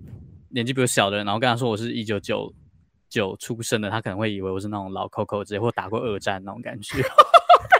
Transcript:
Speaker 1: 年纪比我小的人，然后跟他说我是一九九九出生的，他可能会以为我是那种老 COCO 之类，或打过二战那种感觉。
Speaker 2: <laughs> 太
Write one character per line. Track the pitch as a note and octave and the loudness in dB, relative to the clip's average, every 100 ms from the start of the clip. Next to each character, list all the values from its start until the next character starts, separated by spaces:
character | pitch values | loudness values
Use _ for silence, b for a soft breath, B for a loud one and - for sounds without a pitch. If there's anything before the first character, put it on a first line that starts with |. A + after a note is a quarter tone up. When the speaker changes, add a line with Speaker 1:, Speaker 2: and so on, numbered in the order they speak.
| - - - - - | -18 -20 -20 -20 -10
Speaker 1:
年 | B2+ | -6
纪 | A#2 | -2
比 | C3 | 0
我 | B2 | 2
小 | - G2+ | 2 2
的 | G2+ | 0
人， | |
然 | G2+ | -2
后 | G#2+ | 0
跟 | B2 | 2
他 | A#2 | 2
说 | B2 | 0
我 | |
是 | G#2 A#2 | -2 -4
一 | A#2 | -6
九 | G#2+ G#2 | -4 -4
九 | - G#2+ G#2 - - _ _ _ _ | -2 -4 -6 -14 -20 _ _ _ _
九 | A#2 F#2+ | -2 -2
出 | G2+ - A#2 | -4 -10 -8
生 | A2+ A2+ | -2 -2
的， | G#2 | 0
他 | A2 | -4
可 | A2 | -4
能 | F#2+ | -4
会 | A2 | -4
以 | G2+ | -2
为 | F#2+ | -4
我 | F#2+ | -4
是 | G2+ | -6
那 | G#2 | -8
种 | F#2+ | -8
老 | F#2+ G2 | -6 -6
COCO | - G#2 G#2 | -6 -4 -4
之 | G2 | -4
类， | G2+ | -2
或 | A#2 | -2
打 | - F#2+ | -2 -6
过 | A2+ | -6
二 | B2+ G2 | -4 -4
战 | G#2+ G2 | -4 -4
那 | G2 | -8
种 | G#2+ | -12
感 | A2 G#2 | -12 -12
觉。 | G#2+ - | -8 -4
Speaker 2:
<laughs> | |
太 | C5 - - D#5 - F5 - | 4 6 8 6 8 6 8